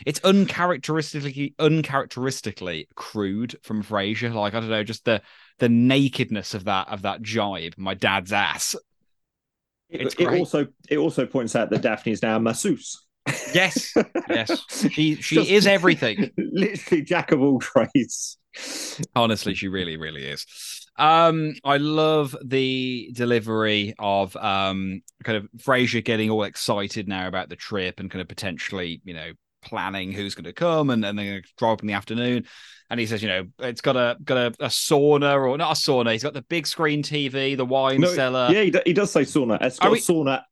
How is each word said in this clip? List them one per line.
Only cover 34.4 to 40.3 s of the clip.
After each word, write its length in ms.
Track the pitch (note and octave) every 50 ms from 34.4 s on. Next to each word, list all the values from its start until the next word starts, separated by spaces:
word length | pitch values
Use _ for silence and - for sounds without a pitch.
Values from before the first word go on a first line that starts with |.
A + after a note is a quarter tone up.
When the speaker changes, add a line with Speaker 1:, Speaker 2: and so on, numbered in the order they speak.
| A#2+ A#2+ A#2 - C#3+
Speaker 1:
a 40 | A#2+
sauna, 680 | - - - - D#3+ C#3 C#3+ D3 D3 C#3+ C#3+ C#3+ C#3+
or 200 | C#3 C3+ B2+ C3
not 220 | D3+ E3+ D#3 D#3 -
a 20 |
sauna. 300 | - - C3+ B2 A#2 A#2
He's 140 | A2+ A2 B2+
got 100 | D3 D3
the 80 | C#3 B2
big 240 | - E3+ E3+ C#3
screen 360 | - - - E3 D3+ D3 D3 D3
T 240 | - D3+ D3 C#3+ C3
V, 260 | C3 C3+ C3+ C3+ C#3
the 100 | C3 B2+
wine 360 | B2 C3+ C3+ C3 C3+ C3+ C#3
Speaker 2:
No, 120 | E3+ F3+ -
Speaker 1:
cellar. 360 | C#3+ C3 B2+ B2+ B2+ B2 B2
Speaker 2:
yeah, 120 | F3+ G#3+ G#3
he 80 | F3 D#3
do-, 100 | F3+ -
he 80 | E3 E3+
does 200 | G3+ G#3 - -
say 100 | D#3+ C#3
sauna. 360 | - - D#3 B2+ A#2 G#2 - -
It's 160 | B2+ - -
got 80 | F#3
Speaker 1:
Are 40 | G3+
Speaker 2:
a 20 | A3+
Speaker 1:
we 80 | A#3
Speaker 2:
sauna, 420 | - - E3+ D#3+ D3 C3+